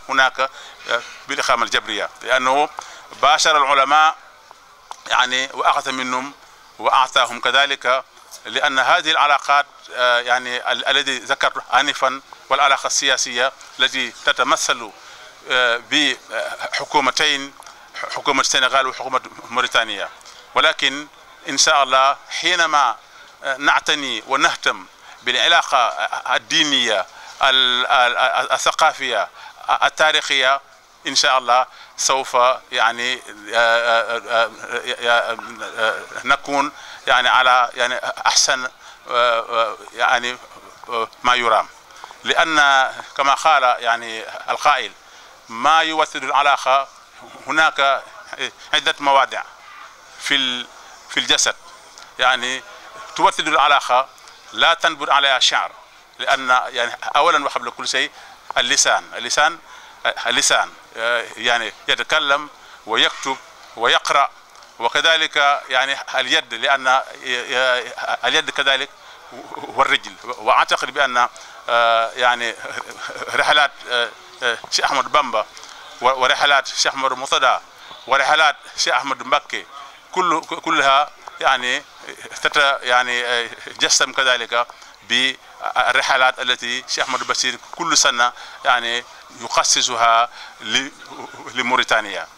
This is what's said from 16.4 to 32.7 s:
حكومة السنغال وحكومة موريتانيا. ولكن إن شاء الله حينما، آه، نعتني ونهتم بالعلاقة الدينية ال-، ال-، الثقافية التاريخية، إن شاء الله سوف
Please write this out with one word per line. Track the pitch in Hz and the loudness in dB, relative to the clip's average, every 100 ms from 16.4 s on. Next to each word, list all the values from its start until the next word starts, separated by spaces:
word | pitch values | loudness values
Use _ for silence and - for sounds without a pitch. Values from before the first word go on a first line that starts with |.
| - - - - 143 151 131 - 156 139 139 - - - - - - | -8 -8 -8 -8 -2 0 2 2 0 0 -6 -14 -20 -20 -16 -12 -10
حكومة | 131 147 135 | -4 -2 0
السنغال | - 139 127 135 131 | 0 0 2 2 0
وحكومة | - 127 127 - - - | -6 -4 -4 -6 -14 -6
موريتانيا. | 120 123 123 110 101 82 - - - - | -4 0 0 -2 -6 -10 -12 -20 -20 -6
ولكن | 127 156 - 139 143 151 - - - 165 | 0 0 2 -2 -4 -10 -20 -20 -16 -6
إن | 139 | 0
شاء | 165 147 | 2 4
الله | 131 131 135 131 - | 4 4 4 0 -8
حينما، | - 165 175 160 147 123 107 - - - - | -4 0 2 2 2 2 -2 -12 -20 -20 -10
آه، | 143 131 | -8 -2
نعتني | 147 139 156 151 135 110 120 | 0 2 0 -2 -4 -8 -2
ونهتم | 135 165 - 135 101 92 - - - | 0 0 0 -4 -4 -10 -20 -20 -8
بالعلاقة | 123 123 151 170 - 135 113 71 104 127 127 | -2 0 2 2 2 2 2 0 -4 -6 -4
الدينية | 127 107 160 151 135 117 98 - - - - | -4 -2 0 2 0 2 0 -2 -12 -20 -2
ال-، | 135 131 127 123 | 2 4 2 0
ال-، | 127 127 123 101 127 87 135 | 2 2 4 2 0 0 -2
الثقافية | 127 160 - 156 135 131 107 85 - - - - - | 0 0 2 2 0 -2 -2 -4 -8 -20 -10 -2 0
التاريخية، | 143 - 156 151 - 139 131 139 - - _ _ 151 | 0 2 2 2 0 2 2 0 -4 -20 _ _ -4
إن | |
شاء | 131 147 131 | 0 2 2
الله | 120 127 123 - - - | 4 2 2 -8 -18 -6
سوف | - 135 131 127 127 120 - | -2 -2 0 2 4 2 -4